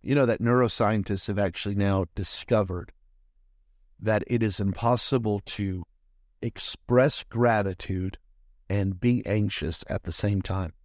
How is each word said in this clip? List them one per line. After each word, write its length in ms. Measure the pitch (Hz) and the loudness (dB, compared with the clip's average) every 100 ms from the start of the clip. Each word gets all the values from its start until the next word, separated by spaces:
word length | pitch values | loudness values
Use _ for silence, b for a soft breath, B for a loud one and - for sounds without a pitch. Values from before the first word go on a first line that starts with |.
You 140 | - 143 | 2 2
know 100 | 123 | 4
that 160 | 110 | 2
neuroscientists 840 | 117 123 120 - 107 110 95 98 - | 2 4 2 2 0 0 -2 -4 -2
have 100 | 101 | 0
actually 380 | 98 - 101 101 | -2 -2 -4 0
now 300 | 98 98 87 - | 2 2 -2 -6
discovered 760 | 95 - - 113 95 90 - _ _ _ _ _ _ _ _ _ _ _ | -6 -6 0 0 0 -6 -10 _ _ _ _ _ _ _ _ _ _ _
that 240 | 107 107 - | 0 0 0
it 160 | 120 | 0
is 160 | 110 95 | 0 0
impossible 800 | 98 92 117 120 - 131 110 104 | -2 0 0 0 2 0 0 -4
to 460 | - - 98 92 85 _ _ _ _ _ | -6 -6 -4 -6 -10 _ _ _ _ _
express 800 | 120 - - - - 123 139 - | -10 -8 -10 -10 2 4 4 0
gratitude 920 | - 113 120 110 98 90 - 92 92 - _ _ _ _ _ | -6 0 2 4 0 -4 -6 -4 -4 -8 _ _ _ _ _
and 320 | 101 98 92 | 0 0 0
be 240 | 120 123 | 2 2
anxious 580 | - 107 104 - 73 82 - | 0 0 0 -2 -6 -6 -6
at 140 | - | -6
the 100 | - | -6
same 300 | - 104 98 | -2 0 0
time. 320 | - 95 87 - | -2 -4 -6 -10